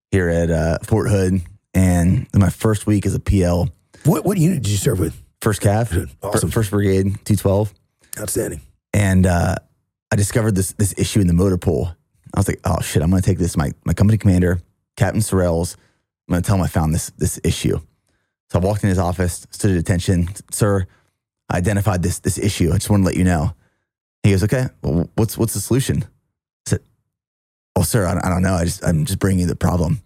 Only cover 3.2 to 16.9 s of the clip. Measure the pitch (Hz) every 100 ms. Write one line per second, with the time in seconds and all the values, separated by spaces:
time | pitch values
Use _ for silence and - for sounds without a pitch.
3.2 | - 101 87 87 - - _ - 143 240
4.2 | - 202 156 175 101 101 - 95 82 -
5.2 | - _ 113 104 104 104 117 85 - -
6.2 | 98 - 85 117 104 104 101 95 98 101
7.2 | - 101 98 95 104 - _ _ _ -
8.2 | 107 - 107 78 - _ _ 104 101 95
9.2 | 90 87 85 - - _ _ _ _ 107
10.2 | 101 127 110 95 95 - 104 - 98 113
11.2 | 92 85 98 90 - 76 87 - _ _
12.2 | - - 98 - - 85 - - 78 92
13.2 | 95 90 87 - 69 - - - 101 110
14.2 | 101 90 90 90 - _ _ - 95 104
15.2 | 110 95 87 82 85 - _ _ _ _
16.2 | - 90 87 98 87 - 80